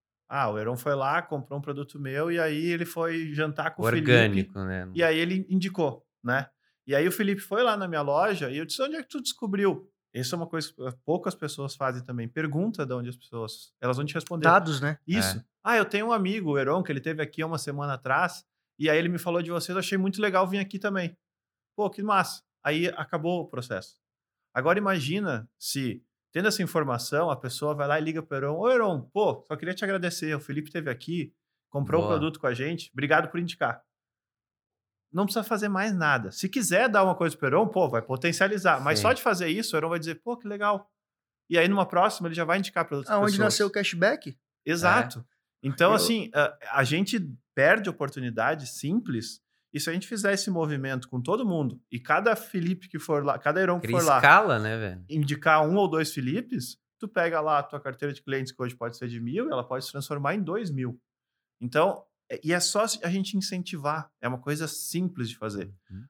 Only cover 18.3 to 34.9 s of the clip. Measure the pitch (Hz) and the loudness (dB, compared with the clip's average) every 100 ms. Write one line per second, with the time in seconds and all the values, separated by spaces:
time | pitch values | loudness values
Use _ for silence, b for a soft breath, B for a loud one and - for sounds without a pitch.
18.3 | - - _ _ - 156 156 170 175 180 | -2 -16 _ _ -2 2 4 2 -2 -2
19.3 | 170 170 175 - 185 180 196 190 190 208 | -2 -2 -4 -4 -4 -2 0 0 0 2
20.3 | 185 185 196 196 196 208 196 170 - _ | 2 2 0 -4 -4 -4 -2 -4 -8 _
21.3 | _ _ _ _ - 208 202 208 196 180 | _ _ _ _ -4 -4 -2 0 2 0
22.3 | - - _ 147 156 175 - 151 165 160 | -4 -16 _ -2 0 -2 -4 -6 -4 -2
23.3 | 180 156 123 120 101 - _ _ _ _ | -4 -4 -10 -8 -8 -8 _ _ _ _
24.3 | _ _ 123 135 190 202 190 131 185 196 | _ _ -2 2 2 2 0 -2 -2 -2
25.3 | 120 117 _ - 139 131 101 - _ _ | -4 -8 _ -8 -4 -4 -6 -12 _ _
26.3 | 165 208 208 175 170 147 120 - 147 170 | -2 0 0 -2 0 0 -2 -2 0 0
27.3 | 135 131 - 147 147 143 156 156 160 156 | -2 -6 -4 -4 -2 0 0 0 -4 -6
28.3 | 139 143 156 226 254 214 156 123 196 202 | -4 -4 -2 2 2 2 -2 -4 0 0
29.3 | 127 - 151 170 185 196 196 175 170 156 | 0 -6 -8 -8 -6 -4 -2 -4 -4 -4
30.3 | 151 143 143 147 170 151 120 - 170 143 | -4 -4 -8 -6 -6 -6 -6 -4 -6 -6
31.3 | - _ _ _ 143 139 - 208 160 156 | -10 _ _ _ -4 2 2 4 2 0
32.3 | - 139 120 139 170 - - 143 156 165 | -2 -2 -2 -2 -4 -6 -4 4 4 4
33.3 | 170 175 - 131 - _ _ _ _ _ | -4 -6 -2 -4 -4 _ _ _ _ _
34.3 | _ _ _ _ _ _ | _ _ _ _ _ _